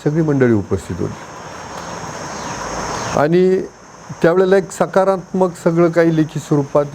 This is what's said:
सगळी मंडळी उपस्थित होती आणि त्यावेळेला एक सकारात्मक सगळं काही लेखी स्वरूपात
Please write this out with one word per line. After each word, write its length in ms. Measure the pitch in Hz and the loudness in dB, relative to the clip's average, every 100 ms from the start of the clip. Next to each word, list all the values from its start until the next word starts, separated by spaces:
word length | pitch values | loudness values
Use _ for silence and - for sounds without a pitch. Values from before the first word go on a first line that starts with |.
सगळी 180 | 151 160 | -2 0
मंडळी 320 | 156 139 123 | 2 4 4
उपस्थित 420 | 107 95 95 - 87 | 4 2 -4 -4 -6
होती 500 | 101 98 - - - - - - - - - - - - - - - - - - - - | -6 -6 -14 -16 -16 -16 -14 -14 -12 -12 -12 -12 -12 -10 -10 -10 -8 -8 -6 -6 -4 0
आणि 420 | 147 175 185 190 - - - - - - | 2 4 4 2 -4 -12 -20 -20 -18 0
त्यावेळेला 360 | 165 185 190 196 | 2 4 4 4
एक 140 | 165 | 2
सकारात्मक 800 | - 180 196 190 190 170 190 185 - | -2 0 2 2 0 -4 0 0 0
सगळं 260 | 175 165 170 | 0 4 4
काही 260 | 165 165 160 | 4 4 4
लेखी 240 | 151 151 | 0 -4
स्वरूपात 460 | - 147 139 147 139 | 0 0 2 0 0